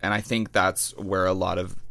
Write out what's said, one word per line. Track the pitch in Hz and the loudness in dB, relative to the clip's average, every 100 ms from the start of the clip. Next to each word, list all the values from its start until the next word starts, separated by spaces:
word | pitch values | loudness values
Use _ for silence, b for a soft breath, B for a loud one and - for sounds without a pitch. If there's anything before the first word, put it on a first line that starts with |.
And | 101 | -2
I | 104 | -2
think | - 117 110 | 0 -2 0
that's | 101 95 - - - | 2 2 2 -4 -4
where | 98 95 92 | -2 2 2
a | |
lot | 95 90 90 | 2 0 -2
of, | 92 - - | -2 -4 -2